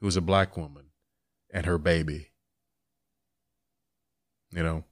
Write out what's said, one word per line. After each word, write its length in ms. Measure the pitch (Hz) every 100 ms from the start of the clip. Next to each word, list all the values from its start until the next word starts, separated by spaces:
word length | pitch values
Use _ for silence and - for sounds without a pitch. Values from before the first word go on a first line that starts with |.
who's 160 | 101 92
a 40 |
black 360 | 85 98 95 -
woman 280 | 76 71 69 _ _ _ _ _ _
and 160 | 92 87
her 120 | 85
baby, 500 | 76 82 78 76 - _ _ _ _ _ _ _ _ _ _ _ _ _ _ _ _ _ _ _ _ _ _
you 100 | 85
know? 220 | 82 80 -